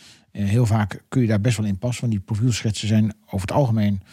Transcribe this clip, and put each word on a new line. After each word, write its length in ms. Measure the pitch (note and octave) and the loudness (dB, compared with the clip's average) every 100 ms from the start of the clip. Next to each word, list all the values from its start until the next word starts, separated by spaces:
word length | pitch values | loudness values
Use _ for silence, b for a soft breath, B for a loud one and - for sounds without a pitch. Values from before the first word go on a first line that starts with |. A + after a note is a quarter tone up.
| B B B | B B B
eh, 140 | - | -4
heel 220 | G2+ A2+ A#2 | 0 2 4
vaak 360 | A2 G2+ - - | 2 0 -6 -4
kun 120 | C3+ | 0
je 60 | A2+ | 2
daar 140 | G#2+ | 2
best 160 | A#2+ A2 | 2 0
wel 100 | G#2 | -2
in 120 | F#2 | -2
passen. 220 | B2 A#2 | -4 -4
Want 120 | A#2+ | -2
die 100 | G#2 | -4
profielschetsen 680 | - G#2 B2+ G#2+ A2+ G2 G#2 | -4 0 0 0 -2 -4 0
zijn 260 | A2 A2 - _ | 2 2 -2 _
over 140 | G2 | -8
het 120 | F#2+ | -2
algemeen 500 | A#2+ C3+ A2 G#2 G2 B | 0 0 2 0 -2 B